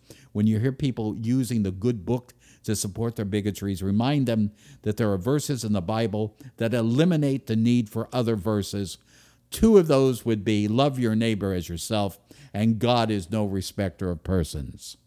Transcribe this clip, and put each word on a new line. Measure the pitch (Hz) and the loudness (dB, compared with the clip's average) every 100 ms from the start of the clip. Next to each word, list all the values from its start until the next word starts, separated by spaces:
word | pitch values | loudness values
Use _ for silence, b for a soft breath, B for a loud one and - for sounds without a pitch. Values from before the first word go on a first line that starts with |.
| B B B | B B B
when | 104 107 | 0 2
you | 107 | 4
hear | 131 | 0
people | 131 139 117 107 104 | -2 -4 -2 -4 -4
using | 113 131 117 117 | -2 0 0 0
the | 98 | -2
good | 92 117 117 87 | -2 -2 -2 -4
book | 120 - - b b | -6 -6 -20 b b
to | - 104 | -6 -4
support | 104 95 117 113 | -4 -4 -6 -4
their | 101 | -2
bigotries, | 104 104 95 101 92 | 0 -2 -2 -4 -2
remind | 95 101 123 147 120 | 0 2 2 2 2
them | 113 104 B B B | 2 0 B B B
that | 107 101 | -4 0
there | 110 | 0
are | 95 | 0
verses | 101 147 - 131 | 0 0 -2 -4
in | 107 | 0
the | 104 | -2
Bible | 85 110 113 107 110 - 127 - | 0 -2 -2 -2 -4 -8 -16 -4
that | 113 | -2
eliminate | 120 113 123 180 160 143 135 - | 0 2 4 4 2 0 -2 -2
the | 113 | 0
need | 117 123 107 | 4 2 0
for | 110 110 | -6 -4
other | 127 113 107 | -2 0 0
verses. | 107 107 95 104 92 - b b b b - | 0 0 -2 -6 -6 -10 b b b b -10
Two | - 226 208 | 2 6 6
of | 160 | 6
those | 135 131 120 | 4 4 0
would | 117 107 | -2 -2
be, | 101 104 104 | 2 2 2
"Love | 113 143 131 | 2 2 2
your | 117 110 | 0 2
neighbor | 113 104 98 | 0 0 -2
as | 92 82 | -2 -4
yourself," | 82 - 110 101 - _ B B | -8 -4 -2 -2 -6 _ B B
and | 101 113 110 | -2 0 2
"God | 120 123 110 | 2 2 0
is | 107 85 | -2 -2
no | 110 104 | -4 -2
respecter | 98 - - 95 - 92 | -4 -6 -6 -6 -4 -6
of | 85 | -6
persons." | - 92 78 76 64 - - - | -2 0 0 -4 -10 -12 -18 -20